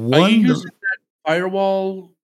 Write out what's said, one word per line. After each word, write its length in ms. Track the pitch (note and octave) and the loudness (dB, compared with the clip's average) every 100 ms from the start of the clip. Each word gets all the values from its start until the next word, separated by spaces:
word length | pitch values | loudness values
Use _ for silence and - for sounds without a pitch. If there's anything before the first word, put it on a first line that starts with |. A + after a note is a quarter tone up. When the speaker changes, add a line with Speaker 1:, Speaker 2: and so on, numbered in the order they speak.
| A#2 | 0
Speaker 1:
One 220 | C#3+ F#3+ A3+ | 4 4 4
Speaker 2:
using 220 | G3+ D3+ - | 2 0 -4
that 260 | - C6+ C6+ _ _ D#3 | -12 -10 -10 _ _ -4
firewall 840 | E3+ F#3 G3 G3 F#3+ F#3+ F#3+ F3 _ | -4 -4 -2 -2 -2 -4 -8 -14 _